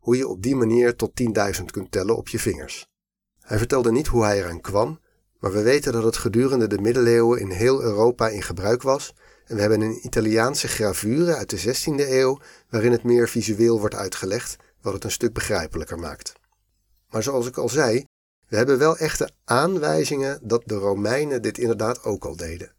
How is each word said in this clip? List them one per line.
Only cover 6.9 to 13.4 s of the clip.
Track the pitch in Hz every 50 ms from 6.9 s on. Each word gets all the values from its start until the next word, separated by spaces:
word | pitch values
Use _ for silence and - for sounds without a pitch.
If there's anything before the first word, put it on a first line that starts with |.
| 120 131 123 117 117 117 117 117 120 -
in | - 98
heel | 92 90 110 123 131 135 131
Europa | 117 104 101 113 123 123 - 113 113
in | 107 101 92
gebruik | - 87 90 92 101 120 123 123
was | 135 135 135 - - - _ _ - _ _ _
en | _ 117
we | 107
hebben | 101 107 110 107
een | 107 110 113 117 -
Italiaanse | 123 - 123 113 107 107 113 113 123 143 - - 120
gravure | - - 110 101 92 - - 104 117 147 175 170 165
uit | 135 101 -
de | - 95
zestiende | 85 107 - - - 175 151 139 143 135 131 131
eeuw | 131 131 135 135 - - - - _ _
waarin | - 113 107 123 120
het | 113 -
meer | 120 120 120 117 110
visueel | - 120